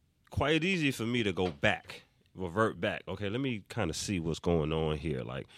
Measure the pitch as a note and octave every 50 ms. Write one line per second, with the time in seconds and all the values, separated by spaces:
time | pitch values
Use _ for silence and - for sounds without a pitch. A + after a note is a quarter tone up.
0 | _ _ _ _ _ _ - - D3 C#3 D#3+ D#3+ D#3 F#3 G3 F3 D3+ C#3 B2+ -
1 | A2+ A#2 B2 B2 A2 G2+ F2 F#2 F#2 F2+ D#2 - - G#2+ F#2+ - - - - -
2 | - _ _ _ _ _ _ - F#2 E2+ E2 G#2 A2+ G#2 - E2+ F#2 G#2 F2 -
3 | - - F#2+ G2 G#2 G2 G#2 B2+ C#3 C3+ A#2+ G2+ - _ - A#2 G2+ E2 D2+ -
4 | - - G#2 F2 D#2+ E2 D#2 - - F2 F2 E2 D2 D2+ D#2 D#2+ D#2+ D#2 D#2 D2
5 | D#2 E2 C#2+ B1+ A#1+ A#1 B1+ C2+ - - -